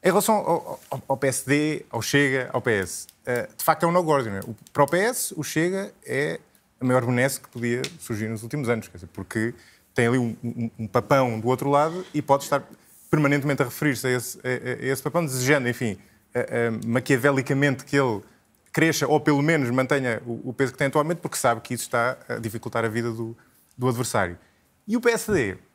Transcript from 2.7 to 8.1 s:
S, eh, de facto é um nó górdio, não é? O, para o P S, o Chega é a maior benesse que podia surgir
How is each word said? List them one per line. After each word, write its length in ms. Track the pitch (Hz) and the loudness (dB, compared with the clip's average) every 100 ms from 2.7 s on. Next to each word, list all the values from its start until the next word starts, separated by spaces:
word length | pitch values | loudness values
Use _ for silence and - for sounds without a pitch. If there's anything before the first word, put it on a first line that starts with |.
S, 360 | 104 90 - - _ - | 0 0 -6 -14 _ -4
eh, 220 | 120 - - | -4 -4 -4
de 80 | |
facto 200 | - 156 | 0 2
é 40 | 170 | 4
um 40 | |
nó 100 | 175 | 2
górdio, 300 | 165 143 113 | 2 2 0
não 80 | 98 | -6
é? 20 | |
O, 120 | 104 113 - | -8 -12 -8
para 100 | - | 2
o 40 | 143 | 2
P 100 | 175 | 4
S, 360 | 220 254 - - | 0 -2 -6 -6
o 60 | |
Chega 500 | 147 151 170 190 202 - 127 | -4 -2 0 -2 -8 -14 -6
é 360 | 127 151 165 _ _ _ _ | -4 -2 -6 _ _ _ _
a 20 | |
maior 220 | 127 127 120 | 2 2 2
benesse 340 | 123 135 135 | 2 0 -2
que 80 | - | -12
podia 340 | 120 120 120 - 170 | -6 -4 -2 -4 -12
surgir 260 | - | -8